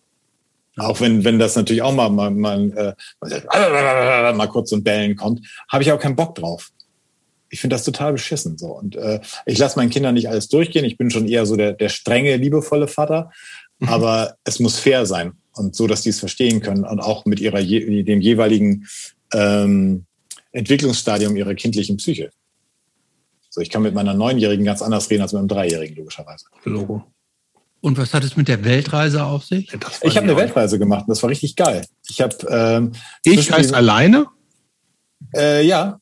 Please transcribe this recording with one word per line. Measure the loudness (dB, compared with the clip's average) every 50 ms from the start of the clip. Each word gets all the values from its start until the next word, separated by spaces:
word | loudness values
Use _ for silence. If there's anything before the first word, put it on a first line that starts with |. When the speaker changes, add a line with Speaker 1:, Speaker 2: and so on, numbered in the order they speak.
| _ _ _ _ _ _ _ _ _ _ _ _ _ _ _
Speaker 1:
Auch | -6 -4 -4 0 2
wenn, | 2 4 4 4 4
wenn | 4 4 4
das | 4 4 2
natürlich | 0 2 2 2 2
auch | 2 2 2
mal, | 2 2 2
mal, | 2 2 0 0
mal, | 0 0 0 0 0 0 0 0 0 -2 -4 -4 -6 -10 -16 -20 -18 _
äh, | -12 -10 -10 -10 -6 -2 0 2 2 4 2 2 2 2 2 2 2 2 2 2 2 2 2
mal | 2 -2
kurz | 0 -2 -4 -2 0
so | -2
ein | 0 0
Bellen | 0 0 0 0 -2 -2
kommt, | -2 -2 -4 -4 -4 -8 -14 -20 -20 -10 -4
hab | -2 0
ich | 2 2
auch | 2 2
keinen | 0 -2 -2
Bock | -2 -2 -2 -4
drauf. | -8 -8 -8 -8 -10 -12 -20 _ _ _ _ _ _ _ _ _ _ _ _ _ _ _ _
Ich | -10 -6
find | -4 -2
das | -2 -2 -2
total | -6 -6 -4 -2 -2
beschissen, | -2 -4 -4 -6 -8 -6 -6 -8 -10
so. | -10 -12 -14 -14
Und, | -12 -12 -10 -10
äh, | -6 -4 -4 -4 -4 -6 -12 -18 -10 -6
ich | -4 0
lass | 0 0 0 2
meinen | 0 0 0
Kindern | 0 0 0 2 2
nicht | 0 0
alles | 0 -2 -4 -2 0
durchgehen. | 2 2 2 2 0 -2 -2
Ich | -2 -2
bin | -2 -2 -2
schon | 0 0 -2 0
eher | 0 0 0
so | 0 0
der, | 0 0 -2
der | -2 -2 -4 -4
strenge, | -4 -6 -2 0 0 2 2 2 0
liebevolle | 0 0 0 0 0 0 0 0 -2 -2 -2
Vater. | -2 -2 -2 -2 -2 -4 -4 -8 -14 -20 -20 -20 -20 -20 -20 _ _ _
Speaker 2:
Mhm. | -2
Speaker 1:
Aber | 0 0 0 2 2 0 0 -2 -4 -8 _ _
es | -8 -2 0
muss | 0 0 0 2
fair | 2 2 4 4 2
sein | 0 -2 -4 -4 -6 -10 _ _ _ _
und | -8 -6 -6 -2
so, | -2 0
dass | 0 0 -2
die | -2 -4
es | -4 -4
verstehen | -6 -10 -4 -2 0 0 0 0
können | -2 -2 -2 -2 -4
und | -4 -6 -4
auch | -2 -4 -4 -2 -2
mit | -2 -2 0
ihrer | -2 -2 -2 -2
je-, | 0 0 0 0 0 0 -2 -2 0
dem | 0 0 2
jeweiligen, | 4 4 4 4 4 2 2 4 2 2 0 -2 -4 -12 -16 -18 -18 -18 -20 _ _ _ 0
ähm, | 0 2 2 2 2 2 2 2 2 2 2 0 -2 -6 _ _ _ _ _ -20 -20 _ _
Entwicklungsstadium | -8 -8 0 0 0 2 2 0 -2 -2 -2 -2 0 0 0 -2 -2
ihrer | -2 -4 -4 -6
kindlichen | -4 -4 -4 -2 -2 -2 -2 -4
Psyche. | -4 -4 -4 -6 -6 -8 -12 -14 _ _ _ _ _ _ _ _ _ _ _ _ _ _ _ _ _ _ _ _ _ _ _
So, | -10 -10
ich | -8 -6
kann | -2 -2
mit | -2 0 0
meiner | 0 0 0 0
neunjährigen | 0 0 0 0 2 2 2 2 0 0
ganz | 0 -2 -2
anders | -2 -2 -2 -2 0 0
reden | 0 0 0
als | -2 -2
mit | -4
einem | -2 -2
Dreijährigen, | -2 -2 -2 -2 -2 -4 -6 -10 -12
logischerweise. | -16 -18 -16 -16 -18 -18 -18 -20 -20 -20 _ _ _ _
Speaker 2:
Logo. | -8 -6 -6 -6 -8 -8 -10 -12 _ _ _ _ _ _ _ _ _ _ _ _ _ _ _
Speaker 3:
Und | -2 -2 0
was | 0 -2 -2 -2
hat | -2 -2
es | -2 -2
mit | 0 0
der | 0 0 0 2
Weltreise | 2 2 2 0 0 -2 0 0 0 0 -2 -2
auf | -2 -4 -6 -4
sich? | -4 -4 -6 -4 -6
Speaker 2:
Ja, | -12
das | -12 -12 -12 -10 -2
Speaker 1:
Ich | 0 2 2
hab | 4 2
Speaker 2:
weiß |
Speaker 1:
eine | 4
Speaker 2:
ich | 4
auch | 2
Speaker 1:
Weltreise | 2 2 2 0 2 2 2 0
gemacht | 2 2 2 0
und | 0 -2
das | -2 0
war | 0 -2
richtig | -2 -2 -4 -4 -2
geil. | 0 0 0 0 -2 -6 -10 _ _ _ -10
Ich | -4 -2
hab, | -2 -2 -2 -6 -6 -2
ähm, | 0 0 2 2 2 2 0 -2 -4 -10 -18 -20 -16 0 4
Speaker 2:
Ich | 6 6
Speaker 1:
zwischen | 6 4 4 4
Speaker 2:
heißt | 4 4
Speaker 1:
diesen | 4 4
Speaker 2:
alleine? | 4 4 6 6 6 6 6 6 6 4 0 -6 _ _ _ _ _ _ _ _ _ _ _ _ _ _ _ _ _ -16 -6 -2
Speaker 1:
Äh, | 0 2 4 4 4 4
ja, | 4 4 2 0 -2 -4 -8